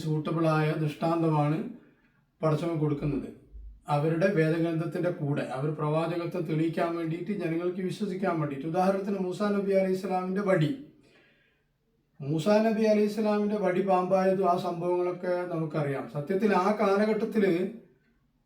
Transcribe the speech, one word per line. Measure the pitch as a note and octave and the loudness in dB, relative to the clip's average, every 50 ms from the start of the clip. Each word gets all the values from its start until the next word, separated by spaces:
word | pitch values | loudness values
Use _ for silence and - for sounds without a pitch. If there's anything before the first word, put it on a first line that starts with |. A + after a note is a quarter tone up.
| D3 | -2
സ്യൂട്ടബിളായ | D#3 D3+ D#3 D3+ F3 D#3+ D#3+ D#3+ D#3+ D#3 D#3 D#3 D3+ D#3+ - D#3 | -2 -2 -2 -2 -2 0 0 2 2 2 2 2 0 0 0 -2
ദൃഷ്ടാന്തമാണ് | D3 - - E3+ E3 F3 E3 D#3+ D#3+ D#3 D3 D3 D3 D#3 - A#3 - - - - - _ _ _ _ _ _ _ _ _ - | -4 -2 -2 -2 0 2 2 2 2 2 2 2 2 0 -2 -4 -6 -10 -16 -20 -20 _ _ _ _ _ _ _ _ _ -2
പടച്ചവൻ | D#3+ D#3 D3+ D#3 E3+ E3+ E3 D#3 | 0 0 0 0 0 -2 -2 0
കൊടുക്കുന്നത്. | D3+ D3 C#3+ C#3 D3+ D3 C3+ B2+ G#2+ - - - - - - - - - - - _ - D3 | 0 0 0 -2 -2 -2 -2 -4 -4 -8 -12 -16 -20 -20 -18 -18 -16 -18 -20 -12 _ -2 0
അവരുടെ | D3 D3 D#3+ E3 E3 F#3 G3+ G3+ D#3+ | 2 2 2 2 4 2 4 4 4
വേദഗ്രന്ഥത്തിൻ്റെ | D#3+ D#3 D#3+ E3+ E3 E3+ D#3+ D#3+ E3+ D#3 - F3+ F3 F3+ F3 - | 4 4 2 2 0 0 0 -2 -2 -4 -2 -2 -2 -2 -2 -2
കൂടെ | D3+ C#3 C#3+ - - - - C3 | -2 -2 -2 -2 -2 -4 -4 -4
അവർ | C#3+ D3+ D3+ D#3+ | -4 -4 -4 -2
പ്രവാചകത്വം | D#3 D3+ D#3 D#3+ E3 E3 E3+ E3+ E3+ E3 E3+ F3+ D#3+ D3+ | -2 -2 0 0 0 -2 -2 -4 -4 -4 -4 -4 -4 -2
തെളിയിക്കാൻ | D#3+ D3+ D#3+ E3 D#3+ F3+ E3+ E3+ E3+ E3+ | 0 0 0 0 0 0 -2 -2 -2 -2
വേണ്ടിയിട്ട് | E3 D#3+ D#3+ F3 F3+ - G#3 F#3+ | -4 -4 -4 -4 -4 -4 -4 -4
ജനങ്ങൾക്ക് | F3 D#3+ E3 E3 F3 F3+ F3+ G3 F#3 F3+ | -2 -2 -2 -2 -2 -4 -4 -4 -4 -4
വിശ്വസിക്കാൻ | D3 - G#3 F3+ F3+ F#3 G3 F#3 E3+ D#3+ | -4 -4 -4 -4 -4 -2 -2 -2 0 0
വേണ്ടിയിട്ട്. | D3+ C#3 C#3 C3+ C3+ D#3+ | -2 -4 -4 -6 -6 -2
ഉദാഹരണത്തിന് | D#3+ F#3 F#3 F#3+ G3 G3 G3 G#3 G3+ F#3+ F#3 | 0 2 2 2 2 0 -2 -2 -2 -2 -2
മൂസാ | F3+ F3+ F#3 G#3 G3+ G3+ G3+ | -4 -4 -2 -2 0 0 0
നബി | F#3+ G3 G3 F#3+ | 0 2 2 2
അലൈഹി | F#3+ F#3+ F#3+ F#3+ | 2 2 0 -2
സ്വലാമിൻ്റെ | G3 F#3+ F#3 F#3 F#3 F#3 F#3 G3 G3+ F#3 | -2 -2 -2 -2 -2 -2 -2 -2 0 2
വടി, | F#3+ F3+ D3+ C#3+ C3+ - - - - _ _ _ _ _ _ _ _ _ _ _ _ _ _ _ _ _ _ _ _ _ _ _ _ - | 2 4 2 2 -2 -4 -10 -18 -20 _ _ _ _ _ _ _ _ _ _ _ _ _ _ _ _ _ _ _ _ _ _ _ _ -10
മൂസാ | C#3+ C#3 D3+ D#3+ - G#3 G#3 G#3+ A3 | -6 -4 -2 0 2 4 4 4 4
നബി | A3+ G#3+ G#3 A3 G#3+ G#3+ | 2 2 2 4 4 4
അലൈഹി | G#3 G#3 G3+ G#3 | 4 2 2 0
സ്വലാമിൻ്റെ | A3 G#3+ G#3 G#3 G#3 G#3 G#3 G#3 G#3 F#3 | 0 0 0 0 0 0 0 0 0 0
വടി | F3+ F3 F#3+ G3+ G3 | 0 0 0 2 2
പാമ്പായതും | F#3 F3+ F#3 F#3 F#3+ F#3+ F#3+ F#3+ F#3+ F#3+ F#3+ F3 F3+ | 2 2 2 2 2 2 4 4 2 2 2 2 2
ആ | F#3 | 2
സംഭവങ്ങളൊക്കെ | - F3+ E3+ E3+ F3 F3+ F3+ F3+ F3+ F3+ F3+ F3+ - F3+ F3+ F3+ F3+ F3+ E3+ | 0 -4 -4 -4 -2 0 0 0 0 -2 -4 -4 -4 -2 -2 -2 -4 -4 -4
നമുക്കറിയാം. | D#3+ D#3+ D3+ D3+ D#3+ C#3+ C3+ C3+ C3 - - - | -4 -4 -2 -2 -2 -2 -2 -2 -4 -6 -8 -8
സത്യത്തിൽ | D3 D3 - F#3+ F#3+ A3 G#3 F#3+ F3+ F3+ | -8 -4 -2 0 2 4 4 4 4 4
ആ | - - - | 2 2 2
കാലഘട്ടത്തിൽ | D#3+ F#3 G3 G3+ G#3+ G#3+ A3 G#3+ A3+ A3 - A3+ G3 F3 E3 E3+ G3+ - - - - - _ _ _ _ _ _ _ _ _ _ _ | 2 2 4 4 4 2 2 0 0 0 2 2 4 4 4 2 0 -4 -6 -10 -18 -20 _ _ _ _ _ _ _ _ _ _ _